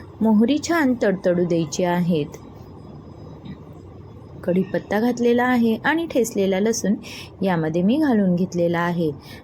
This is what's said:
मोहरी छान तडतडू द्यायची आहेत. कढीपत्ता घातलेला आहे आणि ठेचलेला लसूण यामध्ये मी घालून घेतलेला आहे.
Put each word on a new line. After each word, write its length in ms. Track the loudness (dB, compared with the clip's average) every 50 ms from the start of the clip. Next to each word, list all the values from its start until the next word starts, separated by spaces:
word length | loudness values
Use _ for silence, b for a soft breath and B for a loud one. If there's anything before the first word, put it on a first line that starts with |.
| B B -4 0
मोहरी 380 | 2 4 6 4 4 4 2 0
छान 360 | 0 0 2 2 2 2 2 2
तडतडू 420 | 2 2 2 2 2 2 2 2 2
द्यायची 400 | 2 2 0 0 -2 -2 0 0
आहेत. 520 | 2 2 2 2 2 2 0 0 -4 -8 -14 -18 -20 -20 -20 -18 -18 -18 -18 -18 -18 -18 -18 -18 -18 -18 -18 -18 -18 -18 -16 -16 -16 -16 -16 -16 -18 -18 -18 -18 -18 -18 -18 -18 -18 -20 -20 -20 -18 -16 -6 -2
कढीपत्ता 560 | 0 2 2 0 0 -2 -4 -2 -2 0 0
घातलेला 440 | 2 0 0 2 2 4 4 4 4
आहे 300 | 4 4 4 4 2 2
आणि 320 | 2 0 0 0 0 -2
ठेचलेला 540 | 0 0 0 0 0 0 0 0 2 2 2
लसूण 340 | 2 2 0 0 0 0 0 -2 B B B B B B B -2
यामध्ये 400 | 0 0 2 2 0 0 0 2
मी 140 | 2 4 4
घालून 380 | 4 4 4 4 4 4 2 2
घेतलेला 460 | 2 0 -2 0 0 2 2 2 2
आहे. 300 | 0 0 0 0 0 -2 -2 B B B B B